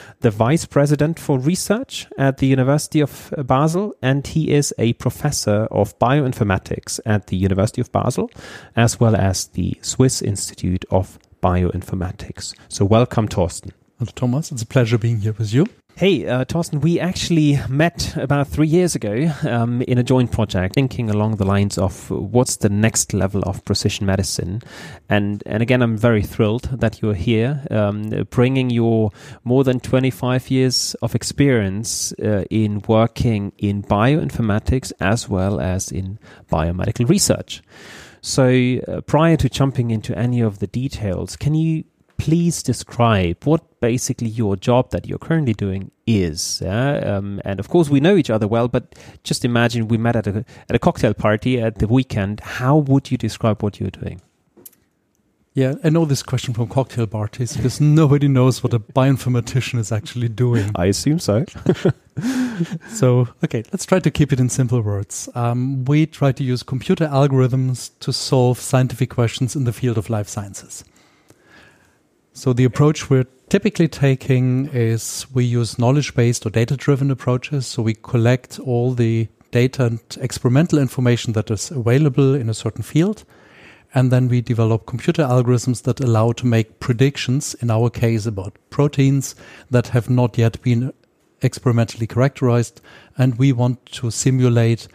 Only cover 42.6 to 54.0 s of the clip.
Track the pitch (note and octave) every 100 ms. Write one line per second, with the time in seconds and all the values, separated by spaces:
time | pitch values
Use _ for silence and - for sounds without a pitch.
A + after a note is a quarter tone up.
42.6 | - A#2 - - A#2 G#2 F2 E2+ C#3+ E3
43.6 | _ - A#2+ B2 - B2 A#2 A2+ G#2 G2
44.6 | - B2 - F2+ - F#2 - E3 C3+ G#2
45.6 | G2+ F#2+ F#2+ _ - G#2+ F2 D#2 - -
46.6 | F#2 G#2+ C#3 C#3+ G2+ G2+ G2+ G2 - G2
47.6 | - F3 D3 C#3 D#3+ G3+ C3 A2 G#2 A#2
48.6 | A#2+ B2 - - - - - C#3+ B2 A#2+
49.6 | A#2 A#2+ A2 A2+ A#2 A#2 G#2 G#2 - -
50.6 | - A#2 F3 - A#2 - G#2+ A2 B2+ B2+
51.6 | A2+ - G#2+ B2+ B2+ - G2 G#2+ - -
52.6 | B2+ D#3 C#3 C#3 - B2+ A2 - A2+ G#2
53.6 | G#2 - - -